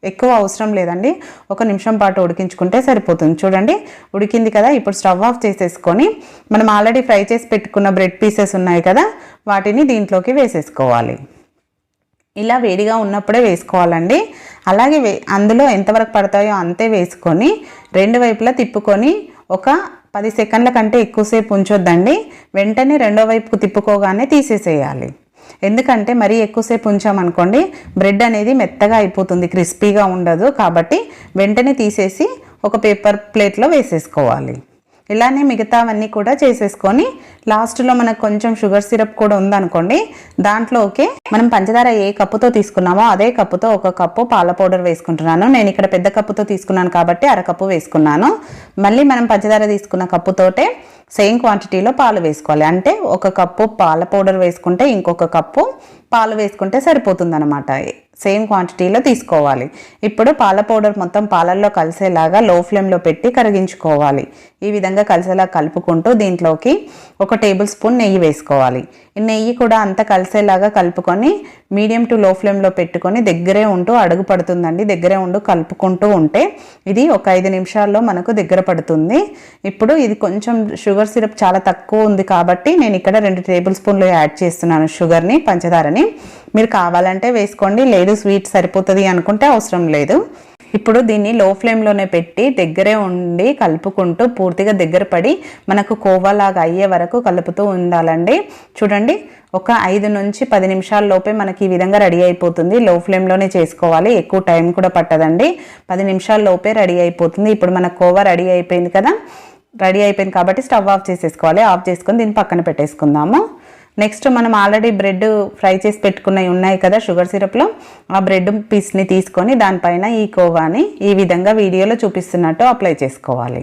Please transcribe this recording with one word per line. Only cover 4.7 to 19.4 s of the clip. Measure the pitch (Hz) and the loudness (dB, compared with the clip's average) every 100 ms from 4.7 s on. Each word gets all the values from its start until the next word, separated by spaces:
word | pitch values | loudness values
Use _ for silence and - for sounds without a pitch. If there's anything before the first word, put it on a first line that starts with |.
| 285 | 2
ఇప్పుడు | 196 196 | -2 -2
స్టవ్ | 196 180 220 | 0 2 0
ఆఫ్ | 240 | 0
చేసేసుకొని | 220 196 180 175 - 185 339 440 - - _ | -4 -2 -4 -4 -2 2 0 0 -14 -20 _
మనం | 214 220 208 | 0 2 4
already | 214 240 254 | 2 0 2
ఫ్రై | 208 202 | 0 2
చేసి | 233 233 | -4 -2
పెట్టుకున్న | 220 214 - 202 190 | -4 -2 -2 0 2
బ్రెడ్ | 185 185 | 0 0
పీసెస్ | 214 214 196 196 | -2 0 -2 0
ఉన్నాయి | 185 175 170 | 0 2 2
కదా, | 214 403 - - - - | 2 2 -4 -20 -16 -4
వాటిని | 202 202 214 294 | -2 0 0 2
దీంట్లోకి | 233 196 185 185 262 | 2 0 -2 0 0
వేసేసుకోవాలి. | 254 165 147 - 131 117 117 - 135 _ _ _ _ _ _ _ _ _ _ - | 0 -2 -8 -2 0 2 0 -6 -14 _ _ _ _ _ _ _ _ _ _ -8
ఇలా | 220 247 233 | -2 0 0
వేడిగా | 185 208 226 | 0 0 -2
ఉన్నప్పుడే | 208 202 202 226 240 | -2 -4 -2 2 2
వేసుకోవాలండి. | 175 - 185 175 165 170 285 440 - - - - | 0 -2 0 2 0 0 0 0 -10 -20 -10 -2
అలాగే | 196 254 302 | 2 4 2
వే-, | 240 - - 202 | 0 -4 -4 0
అందులో | 208 233 285 202 | 2 4 2 2
ఎంతవరకు | 196 220 220 220 | 2 0 2 0
పడతాయో | 196 202 208 202 | 0 0 0 -2
అంతే | 170 175 226 214 | -4 -2 0 0
వేసుకొని | 175 - 175 165 262 440 - - _ 185 | -2 -4 -2 2 2 0 -8 -20 _ 0
రెండు | 196 240 240 | 2 2 2
వైపులా | 214 226 254 | 0 -2 0
తిప్పుకొని | 233 208 208 202 254 403 - - | -2 -2 0 2 2 0 -6 -20